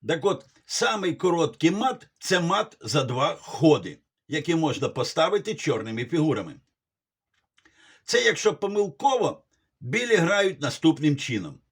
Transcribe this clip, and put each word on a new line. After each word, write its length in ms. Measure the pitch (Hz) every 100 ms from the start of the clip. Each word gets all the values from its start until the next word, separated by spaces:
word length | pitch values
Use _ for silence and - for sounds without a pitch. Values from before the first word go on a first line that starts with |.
| 113
Так 160 | 165
от, 220 | 196 180 - _
самий 500 | _ - 240 220 180
короткий 560 | 151 185 170 151 - 160
мат — 380 | 190 254 254 - _
це 220 | - 185
мат 360 | 170 196 220 _
за 240 | 113 120
два 320 | 117 123 143 -
ходи, 640 | - - 156 147 80 76 _ _ _
який 260 | 143 139
можна 340 | 165 156 104 127
поставити 680 | - 123 - 160 208 -
чорними 500 | 220 - 117 110 110
фігурами. 560 | 123 170 156 117 85 - _ _ _ _ _ _ _ _ _ _ _ _ _ _
Це 200 | - 233
якщо 300 | 240 - 214
помилково, 880 | 185 202 208 202 - 277 262 175 - _ _ _ _
білі 360 | 120 185 247 220
грають 440 | 165 202 196 185
наступним 560 | 139 - 160 147 151 139
чином. 440 | - 113 82 139 _